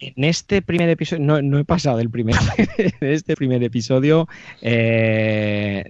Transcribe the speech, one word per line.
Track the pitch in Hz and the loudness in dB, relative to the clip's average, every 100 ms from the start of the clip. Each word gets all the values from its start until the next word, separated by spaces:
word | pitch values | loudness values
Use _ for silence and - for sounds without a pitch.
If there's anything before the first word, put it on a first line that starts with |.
En | 135 131 | -14 -2
este | 147 170 - 202 | -2 -2 -2 -2
primer | - 170 170 | 0 0 0
episodio, | 165 160 170 | 0 -2 -2
no, | 143 151 | 0 2
no | 139 143 | 2 0
he | |
pasado | 147 165 143 117 | 0 0 0 0
del | 117 | -2
primer, | 120 113 98 - - | -2 0 2 2 0
<laughs> | - - | 0 0
en | 185 - | -2 -2
este | 139 151 - 156 | -2 -2 -2 -2
primer | 135 123 | 0 0
episodio, | 120 117 113 131 143 160 165 - - - | 0 -2 0 0 4 2 2 -8 -20 -8
eh, | 117 117 113 113 113 110 110 107 104 104 104 98 | -2 2 2 2 2 2 0 0 0 -2 -2 -4